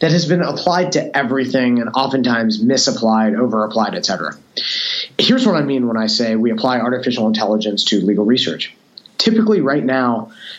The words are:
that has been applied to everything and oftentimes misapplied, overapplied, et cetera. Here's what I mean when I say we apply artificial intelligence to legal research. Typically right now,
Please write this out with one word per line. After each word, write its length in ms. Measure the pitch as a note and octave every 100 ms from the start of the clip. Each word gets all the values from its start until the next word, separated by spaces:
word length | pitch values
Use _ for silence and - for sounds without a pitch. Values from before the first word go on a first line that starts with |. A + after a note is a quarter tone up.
that 120 | D#3+
has 140 | E3+ D3+
been 160 | F3
applied 500 | C#3+ - F3+ F3+ F3+
to 240 | D3 - C#3
everything 640 | B2 C3+ B2+ C3+ B2 A#2+
and 80 | A#2
oftentimes 680 | C3 C3+ C3 B2 A#2 A2 G#2+
misapplied, 720 | A#2+ C3 B2+ A2 A2 A2 A2
overapplied, 600 | A2 B2 A2 G#2+ A2+ G2+
et 100 | F2+
cetera. 300 | - F2+ D2+ - - - - - - - - -
Here's 300 | - B3 A3+
what 100 | D#3+
I 60 |
mean 240 | C#3 C3+ A#2+
when 80 | A2+
I 100 | A2
say 300 | - A2+ A2
we 140 | A#2
apply 300 | A2 B2+ B2
artificial 460 | A#2+ B2 B2+ A#2 A2
intelligence 580 | G#2+ G#2 G#2+ G#2+ G#2
to 160 | - G#2
legal 240 | F#2+ G2+ G#2
research. 480 | B2 - - - - _ - - -
Typically 440 | A3+ A3 G#3+ G3+
right 200 | C3+ C#3+
now, 480 | B2 C3 B2 A2 A2 - -